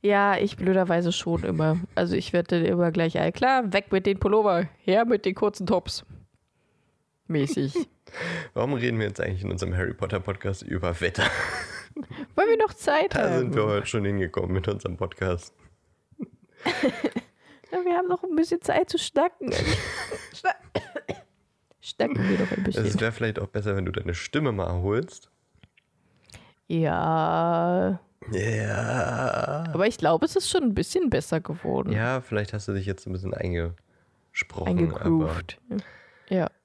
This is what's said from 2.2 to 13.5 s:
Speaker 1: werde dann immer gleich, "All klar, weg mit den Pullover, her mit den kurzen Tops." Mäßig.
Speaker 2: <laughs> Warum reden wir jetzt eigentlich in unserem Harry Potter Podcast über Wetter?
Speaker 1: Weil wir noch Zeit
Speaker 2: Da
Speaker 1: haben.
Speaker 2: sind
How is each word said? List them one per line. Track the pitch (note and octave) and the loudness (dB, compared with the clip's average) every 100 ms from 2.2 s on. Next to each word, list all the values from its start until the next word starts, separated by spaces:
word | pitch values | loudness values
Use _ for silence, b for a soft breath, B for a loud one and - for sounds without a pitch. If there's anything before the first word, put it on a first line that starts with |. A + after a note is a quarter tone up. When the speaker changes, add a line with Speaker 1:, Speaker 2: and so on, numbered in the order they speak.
| - | 0
Speaker 1:
werde | F3 F3 F3 | 0 2 2
dann | E3 | 2
immer | F3 F3 | 2 2
gleich, | E3 E3 - | 2 0 2
"All | E3 | 0
klar, | - B3+ C4+ A3 | 2 4 4 2
weg | G3 G3+ | 0 2
mit | F#3+ F#3+ | 0 2
den | G3 | 2
Pullover, | G3 G#3+ G#3 F3 E3+ - | 4 4 4 2 0 -4
her | - G3 A#3 | 2 2 4
mit | G#3+ G3 | 2 0
den | G3 | 0
kurzen | G#3 - F3+ | -2 -2 0
Tops." | F#3+ - - - - - _ _ _ _ _ _ _ _ _ - | 0 0 -10 -12 -20 -20 _ _ _ _ _ _ _ _ _ -2
Mäßig. | D#3 C#3 C#4+ C#3 | 0 0 0 -2
Speaker 2:
<laughs> | E4+ D4+ _ - - E3+ E3+ D#3 | -2 -4 _ -20 -10 -8 -8 -6
Warum | - A#2+ | -4 -2
reden | C#3 B2 A2+ | 0 0 0
wir | G#2 | -2
jetzt | G2 | -2
eigentlich | - F#2+ | -4 -4
in | G2 | -4
unserem | F2+ F#2 F2+ | -4 -2 0
Harry | F2 | -2
Potter | - F#2+ G2 | -2 -4 -4
Podcast | F2 G2 G2 G2 | -4 -4 -4 -6
über | - F#2 F2 E2 | -4 -2 -2 0
Wetter? | F2 - - B B B B B B - - B D4 - | -2 0 -2 B B B B B B -14 -12 B -6 2
Speaker 1:
Weil | G#4 | 4
wir | A4+ | 4
noch | G#4+ | 2
Zeit | - - D4 F#4 - | 0 2 2 2 2
Speaker 2:
Da | - | 2
Speaker 1:
haben. | - | 2
Speaker 2:
sind | B2+ | 2